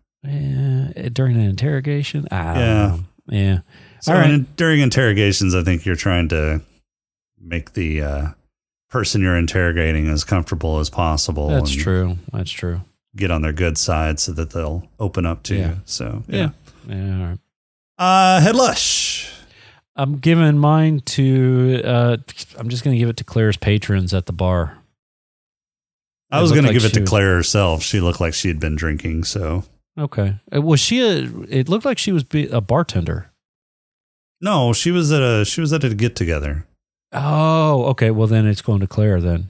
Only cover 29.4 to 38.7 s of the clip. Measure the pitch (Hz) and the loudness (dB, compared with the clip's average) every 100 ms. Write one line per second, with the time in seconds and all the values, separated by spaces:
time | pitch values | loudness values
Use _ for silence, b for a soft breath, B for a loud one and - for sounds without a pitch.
29.4 | 80 87 - _ _ - 143 - 101 101 | -4 -4 -6 _ _ -8 -6 -2 -2 -4
30.4 | - 143 160 147 - 240 233 151 123 113 | -6 -2 2 2 2 0 0 0 -4 -10
31.4 | - 131 127 214 277 240 - 175 127 151 | -4 -2 0 0 -2 -2 -2 -2 -2 -4
32.4 | 143 117 98 135 160 92 82 82 - _ | -2 -2 0 0 0 -4 -4 -6 -8 _
33.4 | _ _ _ _ _ _ _ _ _ - | _ _ _ _ _ _ _ _ _ -8
34.4 | 190 175 120 110 170 180 151 151 127 110 | -2 2 2 2 0 2 2 2 2 2
35.4 | 104 - 156 160 135 104 117 - 85 76 | 0 -2 -2 0 -2 0 -2 -2 -4 -2
36.4 | 73 76 - _ _ _ _ - 143 151 | -4 -6 -10 _ _ _ _ -6 -2 0
37.4 | 160 160 156 139 127 123 113 110 110 110 | 2 2 2 2 0 0 0 2 2 4
38.4 | 107 98 - | 2 0 0